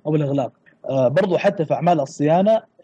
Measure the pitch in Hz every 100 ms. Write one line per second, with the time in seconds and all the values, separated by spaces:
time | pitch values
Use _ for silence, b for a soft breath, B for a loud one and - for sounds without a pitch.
0 | 156 156 143 143 120 _ b _ - 135
1 | 127 147 196 160 196 202 156 123 165 170
2 | 135 - 147 170 202 220 - _